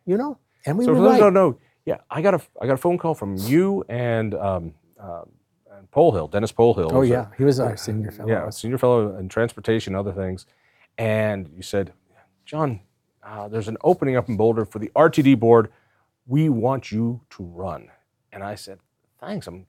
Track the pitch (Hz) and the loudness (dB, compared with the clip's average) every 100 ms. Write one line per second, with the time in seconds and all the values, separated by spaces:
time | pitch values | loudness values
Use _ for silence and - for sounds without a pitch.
0 | - 196 285 269 _ _ - 175 247 160 | -4 -2 -4 -8 _ _ -4 -2 2 4
1 | 185 233 208 190 180 120 _ _ - - | 6 6 6 6 2 0 _ _ -8 -8
2 | _ 139 190 180 - - 120 131 175 175 | _ -2 0 0 -2 -8 -4 -2 0 -2
3 | 165 151 101 95 104 151 190 196 - 117 | -2 -4 -6 -6 0 2 2 -2 -6 -6
4 | 120 113 110 95 98 92 82 76 _ _ | -2 -2 -2 -4 -4 -4 -6 -14 _ _
5 | 98 85 85 _ _ _ _ 98 98 - | -16 -16 -18 _ _ _ _ -20 -4 2
6 | 165 104 78 101 107 - 117 104 80 123 | 4 2 -2 -2 -2 2 2 4 2 2
7 | 131 123 110 - 139 131 120 104 - 107 | 2 2 -2 0 2 2 0 -4 -6 -6
8 | 101 - 107 107 78 - 113 131 127 120 | -6 -6 -4 -2 -4 -8 -6 0 2 2
9 | 104 95 92 - 117 - 104 113 101 95 | 0 -4 -6 -2 -2 -2 -2 -2 -2 -6
10 | 101 95 95 92 - _ _ _ _ - | -6 -6 -6 -8 -12 _ _ _ _ -6
11 | 113 107 107 101 85 85 90 101 90 - | -2 0 -2 -4 -8 -16 -6 -4 -4 -8
12 | _ _ _ _ - 151 151 107 _ _ | _ _ _ _ -12 -6 -4 -6 _ _
13 | _ _ 101 107 104 110 104 110 156 180 | _ _ -18 -14 -8 -6 -6 -2 0 0
14 | 139 127 - 101 110 113 107 107 107 - | 0 -2 -2 0 0 0 -4 -8 -4 2
15 | 160 160 135 131 117 117 110 _ _ _ | 4 4 4 4 6 6 6 _ _ _
16 | _ _ - 139 160 120 117 135 - 107 | _ _ -4 0 0 0 0 -2 -4 -4
17 | 117 120 - - 90 85 92 76 53 _ | -4 -4 -12 -16 -16 -10 -10 -10 -14 _
18 | _ _ _ 101 98 104 - 95 _ _ | _ _ _ -14 -12 -12 -14 -20 _ _
19 | _ _ - 202 - 87 | _ _ -10 -10 -10 -16